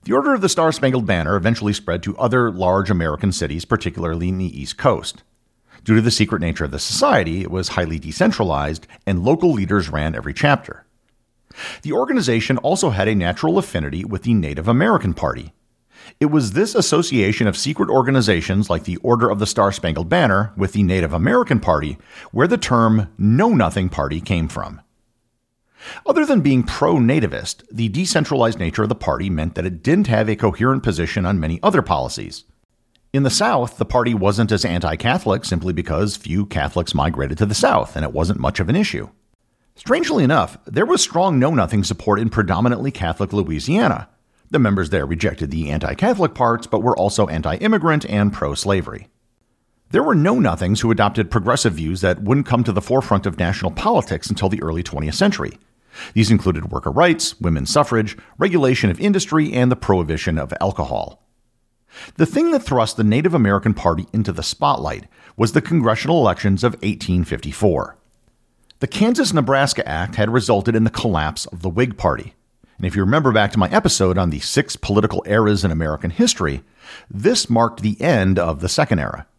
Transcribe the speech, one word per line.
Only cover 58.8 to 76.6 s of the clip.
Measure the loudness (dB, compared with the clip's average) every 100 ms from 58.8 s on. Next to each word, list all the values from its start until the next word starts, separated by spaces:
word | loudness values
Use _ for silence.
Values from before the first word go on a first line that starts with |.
| 0
of | 2
industry, | 0 0 0 0 0
and | 2 2
the | 2
prohibition | 2 2 2 -2 -2 -2
of | -4 -2
alcohol. | -2 -2 -4 -6 -8 -14 _ _ _ _ _ _ _ -20 -20 -2
The | 0
thing | 2 2
that | 0
thrust | 0 0 0 0
the |
Native | 2 2 2
American | 2 2 2 0
Party | 0 0 0 -2
into | -4 -2
the | -4
spotlight | -8 -2 -2 0 -4 -8 -12 _ -20 -2
was | 2
the | 2
congressional | 2 2 2 0 0 2
elections | 2 2 0 2
of | 0 -2
eighteen | -6 -4 -2 0
fifty-four. | 0 -4 -8 0 2 2 -4 -12 _ _ _ _ _ _ _ _
The | -8
Kansas-Nebraska | 0 2 2 2 2 2 2 2 -2 -4
Act | -4 -4 -2
had | 0
resulted | 2 2 2 2 2
in |
the | 2
collapse | 0 -2 0 -2 -6 -12
of | -8
the | -4
Whig | 0 -2 0
Party. | -2 -2 -8 _ _ _ _ -8
And |
if | -4
you | 0
remember | 2 2 2
back | 2 2
to | 2
my | 2
episode | 2 0 2 2 2
on | 0
the | -2
six | -2 -2 -2 -8
political | 0 2 2 -2 0
eras | 2 2 2
in | 0
American | 0 -2 -4 -4
history, | 0 0 0 -4 -4